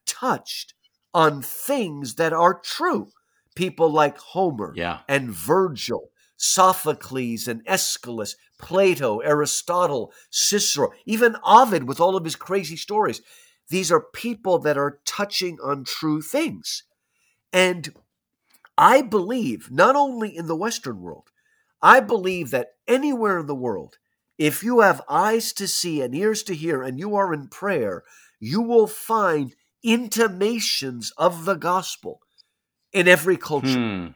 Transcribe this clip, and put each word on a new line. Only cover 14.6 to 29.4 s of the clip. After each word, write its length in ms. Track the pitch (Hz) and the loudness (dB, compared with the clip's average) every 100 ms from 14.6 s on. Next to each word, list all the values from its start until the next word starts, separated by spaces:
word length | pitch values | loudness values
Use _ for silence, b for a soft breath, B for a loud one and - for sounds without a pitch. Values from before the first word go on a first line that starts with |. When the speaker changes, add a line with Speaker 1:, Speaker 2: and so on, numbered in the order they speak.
| 151 139 | 2 0
Speaker 1:
are 240 | 143 143 - | -2 -4 -8
touching 520 | - 202 - 180 160 | -6 -6 -4 -6 -6
on 240 | 131 143 | -6 -6
true 360 | 127 - 156 151 | -6 -6 -2 -2
things. 600 | 151 277 320 87 - - - _ _ _ _ _ _ | -2 -2 -2 -6 -10 -12 -12 _ _ _ _ _ _
And 440 | 185 185 175 147 - _ _ _ _ _ _ _ - | 2 2 0 -8 -16 _ _ _ _ _ _ _ 4
I 240 | 170 262 | 8 6
believe, 680 | 247 208 180 254 170 107 - | 4 -2 -2 -2 -4 -6 -4
not 260 | 131 208 277 | 4 4 4
only 400 | 285 240 214 165 | 0 -2 -8 -6
in 120 | 165 | -6
the 80 | 165 | -4
Western 440 | 214 - 139 101 | -4 -6 -10 -12
world, 300 | 90 73 _ _ _ _ _ _ | -12 -16 _ _ _ _ _ _
I 200 | 160 262 | 6 8
believe 500 | 208 226 185 180 139 | 6 -2 -2 -4 -2
that 240 | 127 120 _ - | -4 -4 _ -2
anywhere 520 | 254 294 254 214 180 | 0 0 0 0 0
in 80 | 147 | -2
the 80 | |
world, 420 | 139 123 95 71 _ _ _ _ - | -4 -4 -6 -8 _ _ _ _ -2
if 260 | 151 - | 0 0
you 180 | 220 247 | 2 6
have 200 | 202 139 - | 6 4 0
eyes 460 | 151 208 226 226 | 0 2 0 -2
to 120 | - 196 | -6 -4
see 360 | - 175 156 | -4 -2 -2
and 120 | 123 | -2
ears 280 | 143 214 214 | 0 0 -2
to 120 | - | -4
hear 280 | 160 165 139 | -6 -4 -4
and 160 | 131 127 | -4 -6
you 180 | 202 202 | -2 0
are 160 | 190 | 0
in 160 | 151 135 | -2 -8
prayer, 560 | - 202 170 107 87 - b b b | -8 -2 -2 -2 -6 -12 b b b
you 220 | 107 190 | -4 -2
will 260 | 233 233 208 | 2 4 4
find 680 | - - 220 190 156 | 0 -2 0 2 0